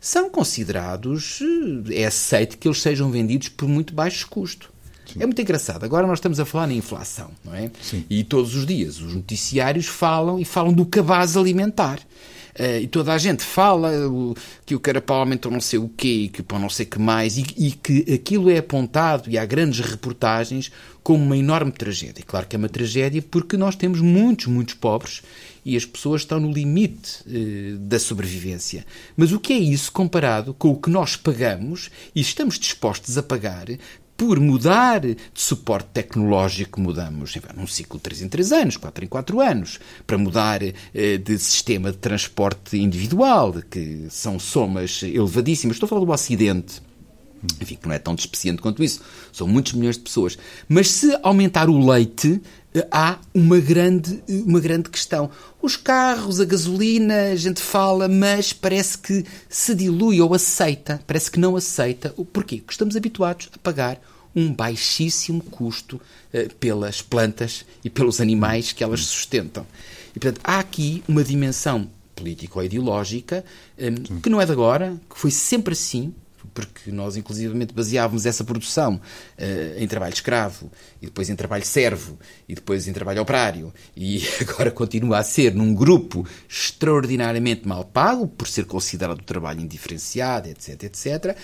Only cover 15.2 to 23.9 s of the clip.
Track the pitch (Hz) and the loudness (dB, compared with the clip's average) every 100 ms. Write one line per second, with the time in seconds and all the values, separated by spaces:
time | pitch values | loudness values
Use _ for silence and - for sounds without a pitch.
15.2 | 131 131 127 123 - 113 113 - 131 113 | 2 0 -2 -4 0 0 -2 -2 0 0
16.2 | 101 - 90 98 101 - 107 104 110 113 | -2 -6 -6 -4 -4 -4 -6 0 2 2
17.2 | 110 113 135 - 147 139 - 139 160 131 | 0 -2 -4 0 -2 -2 2 2 2 -2
18.2 | - 202 185 170 156 139 120 151 165 147 | 0 2 4 4 2 -2 0 0 2 0
19.2 | 113 113 110 135 160 117 117 107 123 120 | 0 -2 0 0 2 0 -4 -6 -8 -2
20.2 | 117 110 117 131 131 - - - - 156 | 0 0 -2 -4 -8 -14 -20 -14 2 4
21.2 | 143 135 139 160 143 - 104 95 73 - | 6 4 4 2 0 -4 -6 -6 -8 -14
22.2 | - - - 110 104 - 117 120 135 151 | -6 -6 -4 -2 -2 -2 -2 0 0 -2
23.2 | 151 170 170 202 196 190 185 | -2 -2 0 0 0 0 0